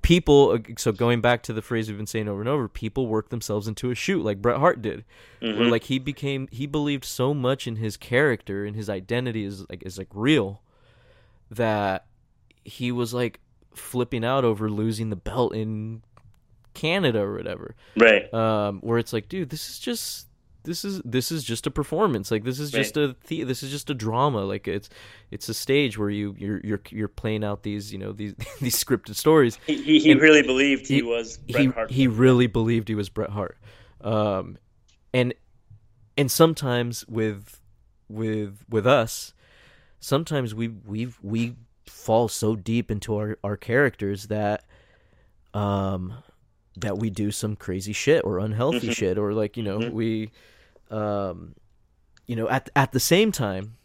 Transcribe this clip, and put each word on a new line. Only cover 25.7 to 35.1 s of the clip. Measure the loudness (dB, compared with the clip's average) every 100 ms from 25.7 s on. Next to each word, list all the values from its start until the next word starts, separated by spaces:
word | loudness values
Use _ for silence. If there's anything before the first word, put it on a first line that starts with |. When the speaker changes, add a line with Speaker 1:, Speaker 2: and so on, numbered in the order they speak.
| 2 2 -2
Speaker 1:
where | -4
you, | -2 -6 -6
you're, | -6 -6
you're, | -4 -6 -6
you're | -6 -6
playing | -4 -4 -2
out | -2 -4
these, | -6 -8 -8
you | -10
know, | -10
these, | -8 -10 -8 -12
<laughs> | -4
these | -2 -2
scripted | 0 -2 -2 0
stories." | 6 8 6 2 -4
Speaker 2:
He, | -2
he, | 6 8
he | 10
Speaker 1:
And | 10
Speaker 2:
really | 10 10
believed | 8 4 4 2 2
he | 0
Speaker 1:
he, |
Speaker 2:
was | 2 -4 -4 -12 -4
Speaker 1:
he, |
Speaker 2:
Bret | 2 2 2
Hart. | -4
Speaker 1:
he | 2 2
really | 6 6 8 4
believed | 2 2 0 0
he | -4
was | -4
Bret | -4 -4
Hart. | -4 -6 -8 -20 -20 -20 -10
Um, | -2 0 2 0 -4 -14 _ _ _ _ _